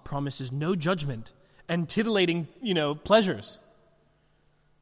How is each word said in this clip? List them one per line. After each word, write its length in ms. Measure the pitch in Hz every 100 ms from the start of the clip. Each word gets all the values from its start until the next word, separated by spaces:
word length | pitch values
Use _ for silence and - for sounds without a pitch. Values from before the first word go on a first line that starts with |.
| -
promises 480 | 139 143 - 131
no 200 | 135 151
judgment 600 | 190 156 185 143 117 - - _ _ -
and 220 | 170 160
titillating, 580 | - 220 208 180 170 156 -
you 120 | 240
know, 220 | 180 147 151
pleasures. 640 | - 214 190 113 - - _ _ _ _ _ _ _ _ _ _ _ _